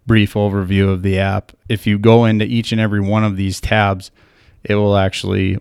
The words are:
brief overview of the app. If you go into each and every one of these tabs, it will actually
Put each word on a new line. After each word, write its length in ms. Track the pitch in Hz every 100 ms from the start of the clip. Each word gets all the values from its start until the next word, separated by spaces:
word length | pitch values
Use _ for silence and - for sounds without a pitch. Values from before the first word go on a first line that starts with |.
| 120
brief 300 | 110 101 107
overview 520 | 104 98 92 98 98
of 140 | 92
the 180 | 98 95
app. 320 | 98 98 - - -
If 180 | 113 110
you 140 | 101
go 240 | 110 117
into 220 | 113 107 107
each 260 | 117 -
and 80 | 110
every 220 | 107 104
one 240 | 98 107 107
of 100 | 95
these 240 | 98 92
tabs, 500 | - 107 101 92 - _ _ _ _ _
it 120 | - 104
will 200 | 104 101
actually 600 | 95 - 98 95 95 95